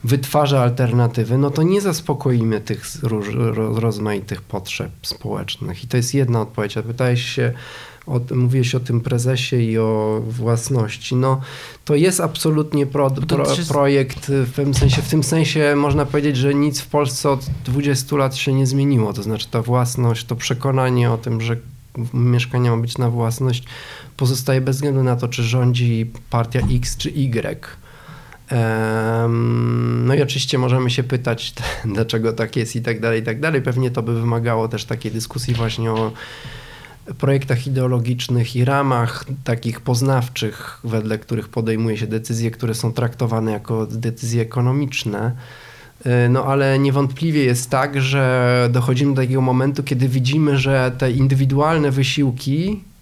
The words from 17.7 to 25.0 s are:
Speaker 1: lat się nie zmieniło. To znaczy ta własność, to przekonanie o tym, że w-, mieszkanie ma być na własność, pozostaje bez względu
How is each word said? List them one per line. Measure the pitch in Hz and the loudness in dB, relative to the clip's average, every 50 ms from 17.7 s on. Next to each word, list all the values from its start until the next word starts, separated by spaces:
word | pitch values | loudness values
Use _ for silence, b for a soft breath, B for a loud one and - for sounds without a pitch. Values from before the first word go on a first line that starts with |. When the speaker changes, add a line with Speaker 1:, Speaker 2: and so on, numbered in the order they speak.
| 123 139 143 143 139 131 131 - 147 | -2 0 2 2 0 0 0 -2 0
Speaker 1:
lat | 147 135 131 131 | 0 0 0 0
się | - - 143 135 | -2 0 2 2
nie | 135 135 | 2 2
zmieniło. | 131 131 139 139 143 143 120 110 104 104 | 2 2 2 2 4 4 4 2 2 0
To | 127 101 | -4 -4
znaczy | 107 110 107 - - | -4 -4 -4 -4 -4
ta | - 120 113 | -2 -4 0
własność, | 120 123 123 123 120 - - 123 117 117 113 - | 2 2 2 2 0 0 0 2 2 0 0 -2
to | - 127 | -6 -6
przekonanie | 117 - - 131 123 - 139 131 131 131 127 123 123 123 120 | -4 -2 -4 -4 -2 0 0 2 2 2 2 2 4 4 2
o | 120 113 | 2 0
tym, | 113 120 117 113 | -2 -4 -2 -2
że | 113 117 117 117 - - - - - - - | 0 -2 -4 -4 -6 -14 -20 -20 -20 -14 -8
w-, | 123 113 120 - | -8 -8 -4 0
mieszkanie | 127 120 123 123 120 123 - - 123 123 123 | 2 2 4 4 2 0 0 0 0 2 2
ma | 117 | 2
być | 113 117 120 120 - | 2 0 -2 -2 -2
na | 127 120 | -2 0
własność, | 120 120 117 113 113 - 131 131 120 123 123 B B B B B B B B B B | 0 0 0 -2 0 0 0 0 0 -2 -4 B B B B B B B B B B
pozostaje | - 135 127 135 123 131 139 131 131 | 0 0 0 0 0 0 0 0 2
bez | 131 135 135 | 2 0 -2
względu | 135 143 147 139 135 | 0 0 0 2 2